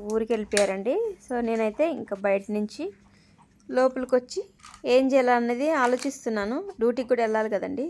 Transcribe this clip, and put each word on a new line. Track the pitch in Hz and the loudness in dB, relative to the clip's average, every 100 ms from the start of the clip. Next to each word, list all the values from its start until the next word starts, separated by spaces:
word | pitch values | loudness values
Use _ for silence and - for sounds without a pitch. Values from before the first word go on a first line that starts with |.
| 208 | -2
ఊరికి | 220 220 | -2 0
వెళ్ళిపోయారండి. | 226 208 208 196 190 208 359 466 370 | -2 2 4 4 0 -2 -2 -2 -6
So | - 247 233 | -6 -4 -2
నేనైతే | 226 220 214 320 247 | 0 -2 0 -2 -2
ఇంకా | 226 196 | -8 -4
బయట | 202 196 202 208 | 0 0 0 -4
నుంచి | 208 - 359 - _ _ _ _ _ _ - 254 | -4 -6 -10 -12 _ _ _ _ _ _ -4 0
లోపలికి | 262 262 247 247 | 2 0 -2 -2
వచ్చి | 247 381 - _ - - - | -2 -10 -10 _ -20 -8 2
ఏం | 254 269 | 4 6
చేయాలన్నది | 269 247 240 233 240 294 311 | 4 4 2 2 0 0 2
ఆలోచిస్తున్నాను. | 247 247 277 - 233 214 202 269 403 - | 2 2 -2 -6 -4 -4 -2 -4 -6 -2
డ్యూటీకి | 226 240 233 | 0 0 0
కూడా | 240 226 | 0 2
వెళ్ళాలి | 220 214 | 0 0
కదండి. | 202 185 185 311 | -2 -4 -4 -6